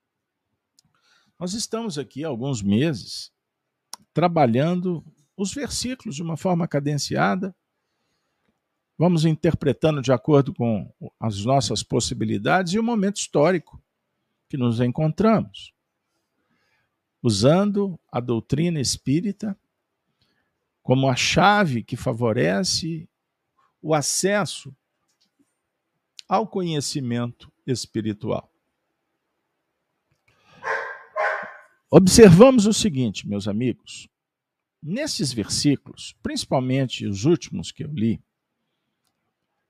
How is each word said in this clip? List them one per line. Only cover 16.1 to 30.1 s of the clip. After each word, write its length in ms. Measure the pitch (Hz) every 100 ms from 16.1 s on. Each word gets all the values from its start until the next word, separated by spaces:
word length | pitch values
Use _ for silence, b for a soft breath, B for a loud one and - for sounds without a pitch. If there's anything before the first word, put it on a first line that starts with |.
| _ _ _ _ _ _ _ _ _ _ _
usando 800 | 123 98 127 180 208 202 196 - _
a 80 | 123
doutrina 600 | 123 113 - 139 175 160
espírita 800 | 113 - - 151 196 190 214 196 _ _ _ _ _ _ _ _ _ _ _ _
como 280 | - 131 135
a 60 | 123
chave 680 | - 170 185 208 170 120
que 140 | - 123
favorece 1120 | 131 117 120 110 160 196 185 - 165 160 170 _ _ _ _ _ _ _
o 140 | 151 156
acesso 800 | - - 190 208 160 - 139 - _ _ _ _ _ _ _ _ _ _ _ _ _ - -
ao 180 | 202 220
conhecimento 1040 | 196 175 151 - 151 120 120 120 - - _ -
espiritual. 840 | 120 - 113 107 101 107 - - _ _ _ _ _ _ _ _ _ _ _ _ _ _ _ _